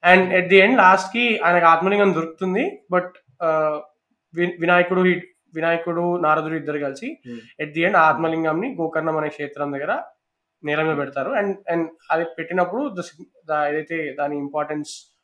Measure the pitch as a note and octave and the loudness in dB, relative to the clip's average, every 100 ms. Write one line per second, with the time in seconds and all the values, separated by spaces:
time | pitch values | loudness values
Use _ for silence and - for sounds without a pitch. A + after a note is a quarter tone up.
0 | F3 F3+ F#3 F#3 F3 G3 G3 B3+ F#3+ F#3+ | 6 6 6 0 4 6 6 6 6 6
1 | F#3+ A#3 A#3+ A3 D#3+ F3 E3+ E3 F#3 G3+ | 2 -2 -2 0 2 4 6 4 4 2
2 | G3+ D#3+ E3 D#3+ F#3 F#3 E4 G4+ _ F3+ | 2 2 -4 -6 -4 -2 -2 -6 _ -2
3 | F3+ - _ _ E3+ D#3 D#3 D3+ - _ | -2 -12 _ _ -2 0 0 -4 -10 _
4 | _ _ _ D#3+ F3 F3 E3+ F3+ F3 F#3 | _ _ _ -4 -4 -2 2 2 4 2
5 | F#3 F3+ - _ _ D#3+ E3 E3+ E3 E3+ | 2 0 -4 _ _ -4 -2 -2 -2 -4
6 | F3 F3 D#3+ D#3 D#3 D#3+ C#3+ D3 C#3+ C3+ | -2 0 2 0 0 -6 -6 -6 -6 -8
7 | B3 D#4+ B2+ A#2 A2+ _ D3+ D3 E3+ G3 | -12 -14 -16 -16 -18 _ -10 -2 0 4
8 | D#3+ D#3 D#3+ D#3+ D#3+ D#3 A#3 G3 D#3+ D#3+ | 4 4 -2 -2 -2 -2 -4 -6 -4 -4
9 | D#3+ D#3 D3+ - D3 C#3+ C#3+ C#3 D3 A#3+ | -2 -4 -4 -8 -12 -8 -8 -6 -4 -6
10 | - _ _ _ _ _ D3 D3+ D#3+ D3 | -6 _ _ _ _ _ -4 -2 0 -2
11 | C3+ C#3 C#3 B3 G3+ G3 - E3+ E3 - | -4 -6 -4 -2 -2 -4 -4 -4 -4 -10
12 | _ D#3+ E3+ E3 E3 F3+ F3 G3+ C#4+ F#3+ | _ -4 -4 -8 -6 -2 -2 -2 -6 -8
13 | E3+ D3+ F3 _ D#3 D3+ D3 D3+ D3+ E3 | -12 _ -20 _ -6 -2 -2 -4 -6 -8
14 | D3+ C#3 C#3+ D3 C#3+ D3+ D3 D3+ D3 - | -8 -6 -6 -4 -6 -6 -6 -6 -8 -14
15 | _ _ | _ _